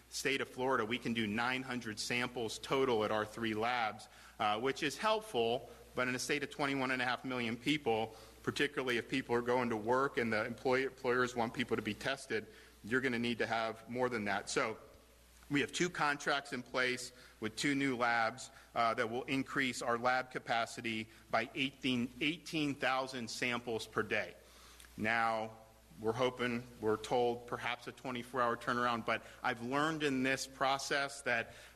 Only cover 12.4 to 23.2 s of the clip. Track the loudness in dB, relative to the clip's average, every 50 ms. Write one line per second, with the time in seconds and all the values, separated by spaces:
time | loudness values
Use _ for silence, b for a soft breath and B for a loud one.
12.4 | -4 B B B B B B B -4 0 0 2 2 2 0 0 0 0 0 0
13.4 | 0 0 0 0 0 -2 -4 -6 -10 -8 -2 0 0 0 0 0 0 0 0 0
14.4 | -2 -2 0 0 0 0 -2 -6 -12 -20 -20 -20 -20 -20 -20 -20 -20 -20 -20 -18
15.4 | -6 0 0 2 2 0 0 0 -2 0 0 0 0 2 0 0 0 0 0 0
16.4 | 0 -4 -6 -8 -6 -2 0 2 2 2 2 -2 -6 -10 B B B B B B
17.4 | -6 -4 -2 0 0 2 2 2 2 0 0 2 2 4 4 4 2 2 0 -4
18.4 | -10 -16 B B B B 0 2 4 4 4 2 0 0 -2 -4 -2 -2 -2 -2
19.4 | -2 -2 0 0 0 0 -2 -2 0 0 0 2 2 2 2 2 0 -4 -8 -8
20.4 | -2 0 0 0 0 -2 -4 -6 -4 -4 -4 -4 -6 B B B B 0 0 0
21.4 | 0 0 -2 -2 -2 -2 -2 -2 0 0 2 2 0 -2 -2 -2 -2 -2 -2 -4
22.4 | -6 -6 -2 0 0 0 0 0 0 0 0 0 -2 -4 -6 -6